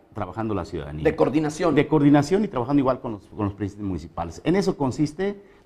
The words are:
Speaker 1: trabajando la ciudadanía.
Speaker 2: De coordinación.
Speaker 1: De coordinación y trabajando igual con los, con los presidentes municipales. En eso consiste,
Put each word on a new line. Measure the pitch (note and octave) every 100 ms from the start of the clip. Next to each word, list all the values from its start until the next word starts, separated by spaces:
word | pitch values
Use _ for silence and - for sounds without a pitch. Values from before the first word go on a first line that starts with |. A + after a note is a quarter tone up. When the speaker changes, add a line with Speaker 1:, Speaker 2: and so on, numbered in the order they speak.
| _
Speaker 1:
trabajando | - F#2 F2 A2 G2
la | E2+
ciudadanía. | E2 C#2+ D2+
Speaker 2:
De | D#3 D3
coordinación. | D#3 C#3+ D3+ D#3 F3 C#3+
Speaker 1:
De | D3
coordinación | D#3 C#3+ C#3+ C#3+ F#3+
y | G#3+
trabajando | B2+ A#2 C#3+
igual | C3 B2+
con | B2+
los, | G#2 -
con | D#2+ G#2
los |
presidentes | G2+ G2+ G2+ G2+
municipales. | F2 E2 - E2+ -
En | - F#3
eso | F3+ -
consiste, | C3+ A2 D3 D3+ G3 G3+ - -